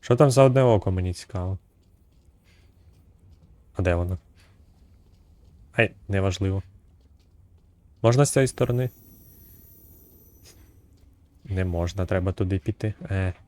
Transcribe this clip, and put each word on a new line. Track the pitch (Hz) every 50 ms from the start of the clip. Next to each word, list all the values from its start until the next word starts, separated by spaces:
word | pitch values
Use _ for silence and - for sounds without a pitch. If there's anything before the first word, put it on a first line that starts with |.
| -
Що | - 123
там | 123 151 139
за | 120 135 135
одне | 135 127 135 131
око, | 123 113 101 - 98
мені | 92 92 90 92 87
цікаво. | - - _ - 95 90 92 92 90 _ _ _ _ _ _ _ _ _ _ _ _ _ _ _ _ _ _ _ _ _ _ _ _ _ - _ _ _ _ _ _ _ - - _ - _ - _ _ _ _
А | -
де | 95 92 87
воно? | 87 87 87 92 90 _ _ _ _ - _ _ _ - _ _ _ - _ _ _ _ _ _ _ _ _ - _ _ - - - - - _
Ай, | - 113 98 - - -
неважливо. | - 101 98 95 98 92 - 98 95 95 98 - - _ - _ _ _ _ _ _ _ _ _ _ _ _ _ _ _ _ _ _ _ _ _ _ _ _
Можна | - 113 120 135 143
з | 135
цієї | - 143 131
сторони? | 127 - - 127 120 120 123 127 123 - - - - - - - - - - - - - - - - - - - - - - - - - - - - - - - - - - - - _ - _ _ _ _ - _ _ _ _ _ _ _ _
Не | - 98 92 92
можна, | 92 87 85 85 87 87 98 92
треба | - 87 92 90 95
туди | 92 - 98 92 98 95
піти. | - - 104 _ - 107 104 _
Е. | - - 95 95 95 92 90 - -